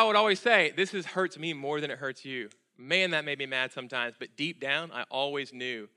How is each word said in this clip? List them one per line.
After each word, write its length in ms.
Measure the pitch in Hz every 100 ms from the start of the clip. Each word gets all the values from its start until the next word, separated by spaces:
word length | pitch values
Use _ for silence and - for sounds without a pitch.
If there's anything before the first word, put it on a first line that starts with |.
would 120 | 226 208
always 240 | 214 190
say, 340 | 240 214 156 156
"This 180 | 190
is, 120 | 202 165
hurts 320 | 180 185 147
me 160 | 165
more 260 | 151 139 151
than 100 | 147
it 100 | 127
hurts 260 | 135 131 135
you." 240 | 131 104 - _ -
Man, 340 | 131 180 185
that 140 | 160 151
made 140 | 143
me 60 | 135
mad 260 | 131 127
sometimes, 440 | 139 123 131 120 117
but 180 | 135 -
deep 220 | 151 170
down, 320 | 135 143 165
I 100 | 123
always 500 | 120 131 139 143 139
knew. 360 | 127 127 117 104